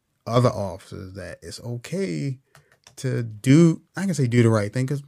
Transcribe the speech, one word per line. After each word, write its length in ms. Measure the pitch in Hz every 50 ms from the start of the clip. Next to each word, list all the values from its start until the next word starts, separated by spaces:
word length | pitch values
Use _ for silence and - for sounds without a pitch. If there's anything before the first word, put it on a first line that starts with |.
| _ _ _ _ -
other 240 | 113 113 123 120 123
officers 640 | - 107 101 95 85 - - - - 92 92 92 95
that 240 | 98 90 85 - -
it's 160 | - 85 - -
okay 760 | - 117 120 120 - - 160 190 196 185 165 156 143 139 131 - _ _ _ _ _ _ _ _ _ _ _
to 260 | - - 131 123 123 120
do, 560 | 113 110 104 - 135 135 160 170 165 160 - _ _ -
I 80 | 147 185
can 100 | 196 165
say 140 | 143 135 120
do 140 | 117 123 117
the 60 | 113
right 220 | 113 107 101 101
thing, 140 | - 127 131
'cause 160 | 135 147 139 143